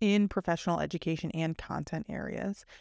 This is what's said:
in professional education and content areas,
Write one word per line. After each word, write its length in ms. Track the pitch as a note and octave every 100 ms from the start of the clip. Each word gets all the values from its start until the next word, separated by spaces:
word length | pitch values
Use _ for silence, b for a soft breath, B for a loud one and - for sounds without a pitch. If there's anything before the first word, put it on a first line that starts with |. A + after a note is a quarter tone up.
in 260 | G#3+ G#3 G3+
professional 520 | - F3+ E3+ - E3+
education 500 | D3 E3 - D#3+ E3 E3
and 200 | D#3+ D#3+
content 520 | - D3+ D3 D#3+ -
areas, 560 | - - - G3 G3+ - B